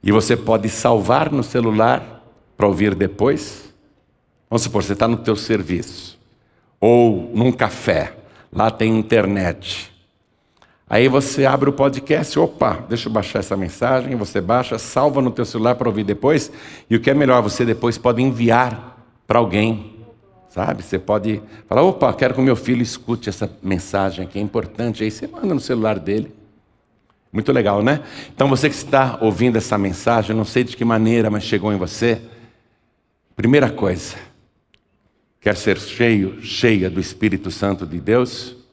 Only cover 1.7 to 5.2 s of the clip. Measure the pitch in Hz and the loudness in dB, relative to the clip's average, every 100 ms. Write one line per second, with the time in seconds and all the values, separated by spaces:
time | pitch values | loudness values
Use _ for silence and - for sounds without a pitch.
1.7 | 107 113 127 - - - _ _ _ 104 | 2 2 2 -4 -20 -20 _ _ _ 0
2.7 | 92 104 95 98 95 110 - - - - | 2 0 2 -2 0 0 0 -6 -16 -20
3.7 | _ _ _ _ _ _ _ _ 117 - | _ _ _ _ _ _ _ _ -2 0
4.7 | 104 92 98 117 117 | -4 -2 0 0 0